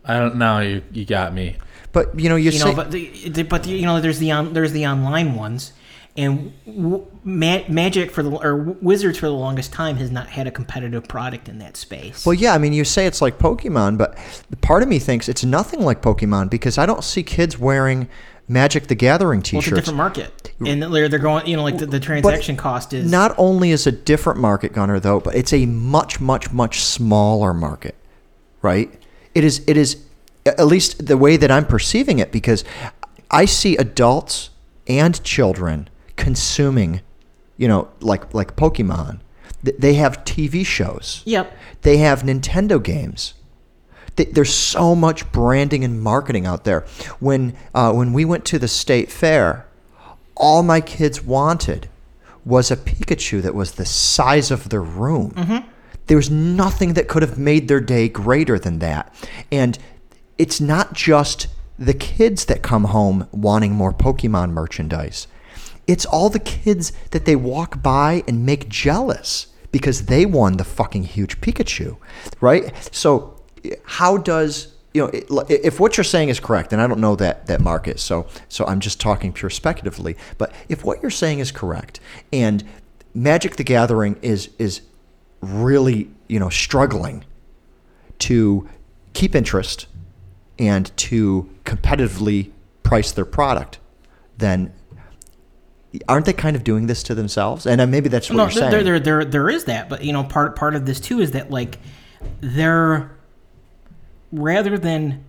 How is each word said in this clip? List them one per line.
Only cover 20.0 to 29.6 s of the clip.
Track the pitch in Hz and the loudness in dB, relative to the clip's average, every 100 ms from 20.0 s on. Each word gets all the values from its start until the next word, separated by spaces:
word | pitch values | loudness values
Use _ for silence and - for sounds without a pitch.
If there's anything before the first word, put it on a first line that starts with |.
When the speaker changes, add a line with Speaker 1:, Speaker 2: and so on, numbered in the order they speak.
| 180 165 - - - - 123 | -2 -4 -12 -14 -16 -8 -4
Speaker 3:
and | 143 | -4
they're, | 160 160 151 | 0 0 2
they're | 147 | 2
going, | 151 156 160 | 2 0 0
you | 160 | -2
know, | |
like, | 147 - | -2 -2
the, | 151 | -4
the | 139 | -4
Speaker 2:
But | |
Speaker 3:
transaction | 139 151 147 156 156 135 | -2 2 2 2 -4 -4
cost | 139 123 - | -4 -4 -6
is | 131 170 | -4 0
Speaker 2:
not | 180 214 - | 4 2 4
only | 185 185 180 | 2 4 2
is | 151 147 | 4 2
a | |
different | 127 - 151 175 - | 0 0 2 2 0
market, | 113 101 - | 2 2 -2
Gunnar, | 110 101 101 | -2 0 2
though, | 98 98 | 2 2
but | - | 2
it's | - 127 | -2 2
a | 143 123 | 2 2
much, | 117 123 147 - - | 0 2 2 0 -4
much, | 131 131 - | -2 -2 -2
much | 127 117 - | -2 -2 -2
smaller | - - 117 107 104 107 101 | -4 -2 2 4 4 4 2
market, | 87 76 76 - - - _ _ _ _ _ | 0 -4 -6 -12 -14 -20 _ _ _ _ _
right? | 101 92 113 - - - _ | 0 0 -2 -8 -20 -20 _
It | 170 | 2
is, | 156 135 | 2 2